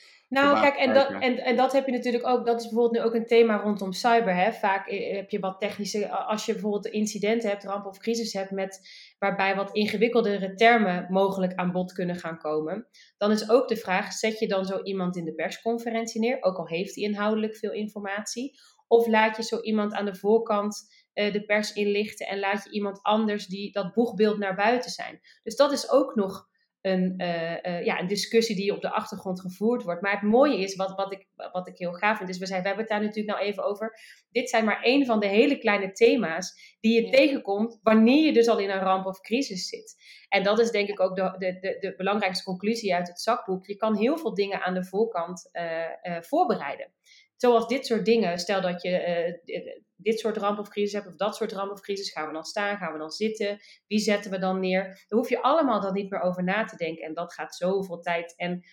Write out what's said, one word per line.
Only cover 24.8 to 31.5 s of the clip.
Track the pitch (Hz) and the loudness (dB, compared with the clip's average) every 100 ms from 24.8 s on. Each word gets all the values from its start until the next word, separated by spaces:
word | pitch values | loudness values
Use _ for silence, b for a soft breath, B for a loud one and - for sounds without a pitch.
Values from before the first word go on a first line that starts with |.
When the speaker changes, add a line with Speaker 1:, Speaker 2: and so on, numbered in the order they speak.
| - | -2
Speaker 1:
zijn? | - - - b b | -10 -12 -14 b b
Dus | - 214 | -4 2
dat | 285 | 4
is | 277 - | 2 2
ook | 254 311 220 | 2 4 0
nog | 190 - - _ _ _ | -2 -4 -16 _ _ _
een, | 196 185 185 185 | -2 2 0 0
eh, | 175 170 165 170 180 | -4 -2 -4 -4 -4
eh, | 175 190 | -4 -2
ja, | - | -2
een | 180 | -2
discussie | 196 - 226 226 190 | -4 2 2 2 0
die | 196 | -2
op | - | -2
de | - | -4
achtergrond | 214 - 196 190 185 | -4 -6 -8 -8 -8
gevoerd | 180 - 214 247 | -8 -2 0 0
wordt. | 175 175 | -2 -4
Maar | 196 | -2
het | 202 | 0
mooie | 208 240 294 202 | 4 6 6 4
is, | 190 180 | -2 -4
wat, | 190 190 | -4 -4
wat | 196 | -6
ik, | 190 _ - - | -8 _ -16 -10